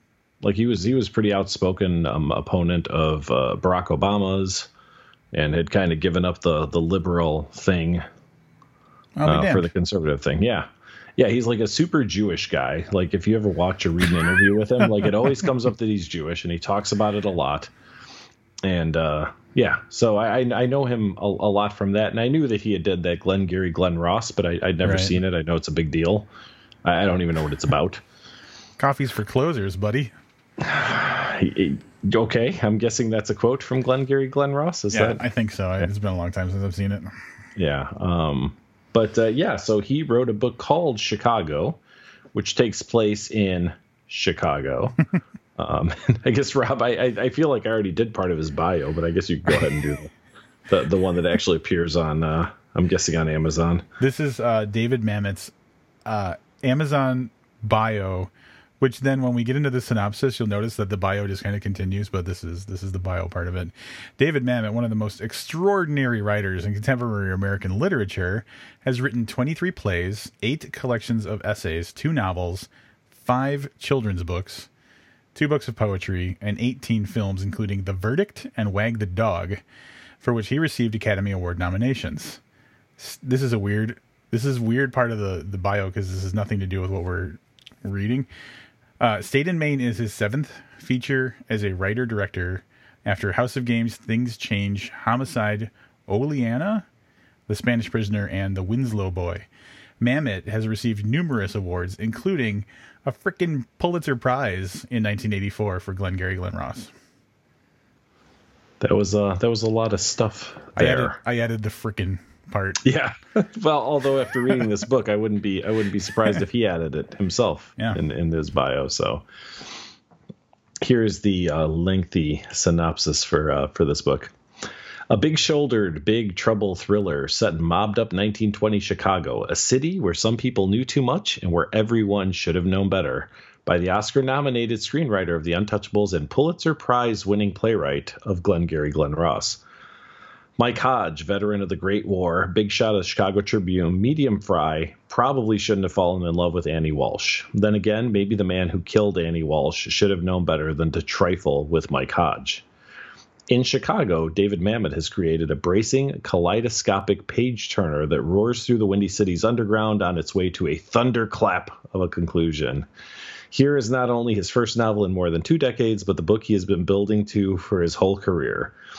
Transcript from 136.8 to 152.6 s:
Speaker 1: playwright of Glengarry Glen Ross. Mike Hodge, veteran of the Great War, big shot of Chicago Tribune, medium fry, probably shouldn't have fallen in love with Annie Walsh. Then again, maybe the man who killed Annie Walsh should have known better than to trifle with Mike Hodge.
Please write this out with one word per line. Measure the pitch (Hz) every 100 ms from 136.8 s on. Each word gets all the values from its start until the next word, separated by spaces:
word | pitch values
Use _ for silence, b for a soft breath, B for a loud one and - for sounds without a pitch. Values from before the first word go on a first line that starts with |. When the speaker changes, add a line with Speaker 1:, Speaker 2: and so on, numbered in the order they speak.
| - 123 120 107 95 104 101
Speaker 1:
playwright | - 113 104 71 71 - -
of | - 90
Glengarry | 95 87 85 78 76
Glen | 76 71
Ross. | 76 82 50 - - B B B B B B B B B -
Mike | 120 -
Hodge, | 127 123 85 78
veteran | 80 98 104 101
of | 92
the | 87
Great | 92 104
War, | - 92 87 87 92
big | 104 104
shot | - 110
of | 104 87
Chicago | - 98 98
Tribune, | 101 110 90 90 85 90
medium | 117 156 135 101
fry, | - 87 78 78 82 - -
probably | - 127 139 110 104
shouldn't | - 98
have | 92
fallen | 98 90 92 87
in |
love | 85 87
with | 87 80
Annie | 80 78
Walsh. | 73 62 - - - -
Then | 107 104 104
again, | 104 107 120
maybe | 104 101
the | 104
man | 92 92 87
who | 90
killed | - 107 104 90
Annie | 82 85
Walsh | 78 78 69 - -
should | - 101
have | 92
known | 90 92
better | 85 78 78
than | 73 82
to | 82
trifle | - - 90 90 76 71
with | 73 80 -
Mike | 69 67
Hodge. | - 80 - - -